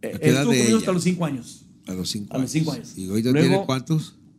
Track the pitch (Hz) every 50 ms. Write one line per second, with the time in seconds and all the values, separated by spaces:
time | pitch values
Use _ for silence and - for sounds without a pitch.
0 | - 110 - 101 - - - - - 240 - - - - 220 220 - - 185 175
1 | - 175 180 170 175 151 139 123 117 - - - - - - - _ - 92 92
2 | 90 - - 110 101 101 - 131 135 123 - 156 156 156 135 120 113 - - -
3 | 92 92 98 110 113 127 131 147 165 170 185 190 196 170 131 131 123 - 160 156
4 | 143 - - - - - _